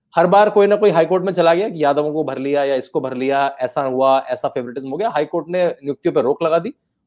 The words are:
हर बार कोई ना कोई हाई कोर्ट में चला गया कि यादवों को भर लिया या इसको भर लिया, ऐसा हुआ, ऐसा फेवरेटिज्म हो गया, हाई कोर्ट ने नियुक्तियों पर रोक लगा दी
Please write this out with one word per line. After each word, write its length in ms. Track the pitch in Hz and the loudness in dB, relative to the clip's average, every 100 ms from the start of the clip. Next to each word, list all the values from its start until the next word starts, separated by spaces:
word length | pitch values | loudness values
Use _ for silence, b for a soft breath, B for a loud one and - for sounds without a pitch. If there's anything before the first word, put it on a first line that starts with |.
| _ 170 | _ 0
हर 120 | 175 | 4
बार 220 | 196 208 | 4 4
कोई 180 | 208 202 | 4 2
ना 80 | 208 | 4
कोई 140 | 208 | 2
हाई 160 | 165 165 | 2 2
कोर्ट 180 | 185 | 0
में 100 | 190 | -2
चला 200 | 175 165 | 0 2
गया 160 | 170 220 | 2 -2
कि 140 | 165 | -2
यादवों 300 | 143 143 151 | 0 0 -2
को 100 | 156 | -2
भर 140 | 139 131 | -4 -4
लिया 260 | 139 143 | -2 -2
या 120 | 139 131 | 0 -2
इसको 260 | 127 160 | -4 -6
भर 120 | 131 | -4
लिया, 420 | 127 131 139 135 - | -4 -2 0 0 -2
ऐसा 220 | 127 151 | -4 -2
हुआ, 380 | 135 127 135 135 | -2 2 2 2
ऐसा 280 | - 123 143 | 0 -4 -4
फेवरेटिज्म 420 | 131 123 127 135 | -6 -8 -10 -10
हो 80 | 147 | -6
गया, 120 | 226 | -2
हाई 160 | 147 147 | -2 -2
कोर्ट 200 | 170 156 | -4 -4
ने 180 | 180 170 | -2 -2
नियुक्तियों 460 | - 139 139 170 | -2 -8 -4 -2
पर 80 | 151 | 0
रोक 220 | 120 147 | 0 0
लगा 160 | 165 170 | 0 0
दी 140 | 196 - _ _ | -2 -10 _ _